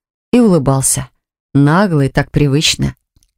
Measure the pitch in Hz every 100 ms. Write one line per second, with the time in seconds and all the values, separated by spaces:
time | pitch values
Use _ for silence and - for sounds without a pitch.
0 | _ _ _ 247 226 175 135 135 135 -
1 | 135 _ _ _ _ 139 143 165 208 160
2 | 135 - 139 - 147 135 160 - 139 -
3 | _ _ _